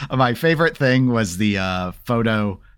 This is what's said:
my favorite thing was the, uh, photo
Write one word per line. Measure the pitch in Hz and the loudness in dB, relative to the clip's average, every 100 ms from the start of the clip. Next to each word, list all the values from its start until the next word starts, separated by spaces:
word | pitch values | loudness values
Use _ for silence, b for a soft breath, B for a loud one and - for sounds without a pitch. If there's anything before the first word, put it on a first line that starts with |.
| 139 | -6
my | 135 123 117 | 0 0 2
favorite | 165 156 165 - | 0 2 0 2
thing | 135 127 127 | 2 4 2
was | 117 104 87 | 2 -2 0
the, | 104 101 | 0 0
uh, | 95 92 90 - - | -2 -4 -6 -8 -4
photo | 117 113 107 104 92 b | -2 0 0 -2 -6 b